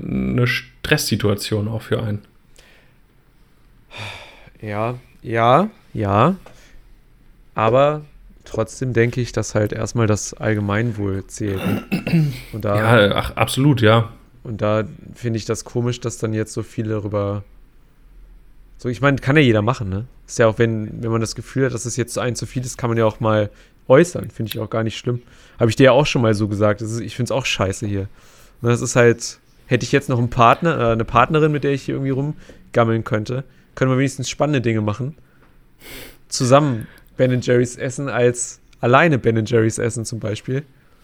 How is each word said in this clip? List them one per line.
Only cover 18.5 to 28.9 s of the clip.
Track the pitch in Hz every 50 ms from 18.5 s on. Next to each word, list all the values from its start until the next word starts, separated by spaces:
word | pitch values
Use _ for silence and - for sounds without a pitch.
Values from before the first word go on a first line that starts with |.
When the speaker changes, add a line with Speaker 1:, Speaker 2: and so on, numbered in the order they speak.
| - - - - - -
Speaker 2:
so, | - 123
ich | 123 101
meine, | 123 143 139 123
kann | - 135 139
ja | 156
jeder | 151 123 110 107
machen, | 104 110 131 - 107 95
ne? | 92 98 117 - - - -
Ist | - - -
ja | 120 113
auch, | 107 -
wenn, | 117 113 113 110 107 107 110 110 117
wenn | 113
man | 113 113
das | 113 107 -
Gefühl | - 117 - - 131 135
hat, | 131 123
dass | 113 -
es | 120 110 -
jetzt | 117 - - -
ein | - 127 113
zu | - -
viel | - - 131 123
ist, | 123 - -
kann | - 120
man | 117 113
ja | 113
auch | 110 101 -
mal | 117 110 107 107 107 101 - - - _ _ _ _ -
äußern. | 131 139 175 170 - 107 101 107
Finde | - - 117 107 -
ich | 113
auch | 110 104
gar | - 113 110
nicht | 110 - -
schlimm. | - 127 120 123 - - - - - - - -
Hab | 117 117
ich | 107
dir | - 135
ja | 131
auch | 117 131 151
schon | - - 143
mal | 117 110 110
so | 101 110 101
gesagt. | 104 98 104 104 104 107
Das | 117 107
ist, | 113 117
ich | 107 98 -
find's | - 123 -
auch | 107 135 127
scheiße | - - - 113 95 98 - - 104
hier. | 101 98 95 101 - - - - - - - - _ _
Und | - 117
das | 120 113
ist | 131 123